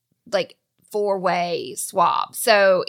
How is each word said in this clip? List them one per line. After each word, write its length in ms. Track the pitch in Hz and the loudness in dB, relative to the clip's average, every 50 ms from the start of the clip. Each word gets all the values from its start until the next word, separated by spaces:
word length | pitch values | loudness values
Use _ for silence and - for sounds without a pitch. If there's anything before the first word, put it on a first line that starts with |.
| _ _ _ _ _ - | _ _ _ _ _ -4
like, 240 | - 190 - - _ _ _ _ _ _ _ _ | -4 -4 -4 -6 _ _ _ _ _ _ _ _
four-way 840 | - 208 208 202 196 190 180 185 175 180 175 175 170 139 110 127 - | -6 -4 -2 -2 -2 -2 -2 -2 0 -2 -2 -2 -4 -6 -6 -8 -10
swap. 600 | - - - - 190 151 - - - - - - | -10 -12 -4 0 2 2 2 2 -2 -4 -6 -8
So 480 | - - 240 214 202 196 190 185 175 - | -2 2 4 4 6 6 4 4 2 0